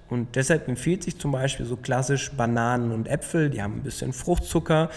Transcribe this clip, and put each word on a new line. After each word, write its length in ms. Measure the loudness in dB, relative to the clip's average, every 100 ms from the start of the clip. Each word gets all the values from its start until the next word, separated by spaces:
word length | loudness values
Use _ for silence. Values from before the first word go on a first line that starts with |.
| -6
Und 260 | -4 -2 0
deshalb 320 | 2 2 0
empfiehlt 340 | -2 0 -2
sich 160 | -2 -4
zum 140 | -2
Beispiel 340 | 0 0 -2 -4
so 100 | -4
klassisch 540 | 0 0 2 0 0
Bananen 600 | -2 2 2 2 2 0
und 160 | -2 -2
Äpfel, 420 | -2 0 2 2
die 120 | 0
haben 140 | -4 -4
ein 60 |
bisschen 300 | -6 -4 -4
Fruchtzucker, 760 | -4 0 0 2 0 4 4 4